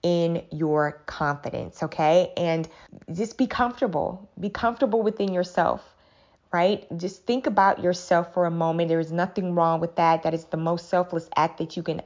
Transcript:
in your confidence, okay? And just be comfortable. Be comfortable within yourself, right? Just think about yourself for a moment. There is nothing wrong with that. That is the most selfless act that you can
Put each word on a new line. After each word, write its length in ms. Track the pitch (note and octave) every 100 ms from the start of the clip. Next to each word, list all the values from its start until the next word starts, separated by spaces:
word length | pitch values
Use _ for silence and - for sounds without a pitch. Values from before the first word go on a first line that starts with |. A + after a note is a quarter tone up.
in 400 | E3+ F3 E3+ E3 -
your 520 | D3+ D#3+ D3+ D3 D3
confidence, 760 | - - D3 C#3+ A#2+ - - -
okay? 500 | D#3+ - D#3 E3+ F3+ -
And 300 | E3+ E3 D#3+ - - - -
just 240 | E3 A3+ -
be 100 | B3+
comfortable. 840 | - A#3+ A#3+ A#3+ D#3 - F#3 G3+ -
Be 80 | G3+
comfortable 540 | G3+ A#3 A#3 C4 A3+
within 320 | G#3+ A3 G3+
yourself, 480 | F3+ F3+ - E3 - - _ _ _ _ _ _
right? 360 | F3 F3+ G#3 - E3+
Just 300 | F3+ F#3+ -
think 200 | B3 C4+
about 360 | G3+ G3 -
yourself 500 | F3 F3+ - F3 E3+
for 140 | - F3
a 40 |
moment. 380 | E3+ E3 E3 E3+
There 100 | E3
is 140 | D#3+
nothing 420 | E3 F#3 G#3 F#3
wrong 240 | F3 E3 E3
with 180 | E3+ -
that. 260 | E3 E3
That 100 | E3
is 140 | D#3+ -
the 100 | D#3+
most 320 | E3 E3+ -
selfless 400 | F3+ F3+ E3 E3 -
act 220 | D#3+ -
that 180 | E3 -
you 60 |
can 180 | E3 D#3+